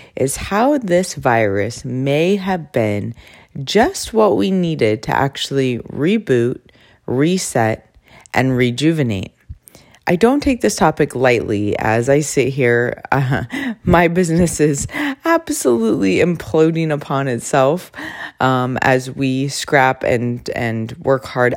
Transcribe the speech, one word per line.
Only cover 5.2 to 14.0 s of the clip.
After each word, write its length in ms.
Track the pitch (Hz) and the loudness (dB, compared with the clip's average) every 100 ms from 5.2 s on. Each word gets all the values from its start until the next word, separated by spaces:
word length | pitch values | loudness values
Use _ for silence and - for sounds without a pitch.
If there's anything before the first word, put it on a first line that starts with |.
| 135 - - 139 131 117 | 0 -2 -6 -2 0 -2
reboot, 800 | - - 156 220 196 123 120 - _ _ _ _ - | -6 -4 0 0 2 2 2 -2 _ _ _ _ -4
reset, 880 | 123 156 185 - 127 110 113 - _ _ - - | 0 0 0 -2 0 0 -2 -8 _ _ -20 -6
and 240 | - 131 127 | -2 0 2
rejuvenate. 800 | 123 120 151 160 123 98 87 _ - - _ - _ - - | 0 2 0 2 0 -2 -6 _ -20 -20 _ -20 _ -10 -2
I 100 | 175 | 4
don't 260 | 226 285 | 4 4
take 200 | 285 240 | 0 0
this 140 | 214 - | 0 2
topic 380 | 165 156 147 | 2 2 0
lightly 640 | 123 127 120 - 104 104 - | 2 2 2 0 -2 -2 -2
as 320 | 110 113 120 | 0 0 2
I 120 | 143 | 2
sit 300 | 143 - 123 | 2 0 0
here. 480 | 135 120 120 120 - - | 2 2 2 0 -4 -2
Uh, 320 | 135 131 123 120 269 | 0 0 0 -4 -6
<laughs> 200 | 269 214 | -6 -4
my 240 | - 170 | 2 4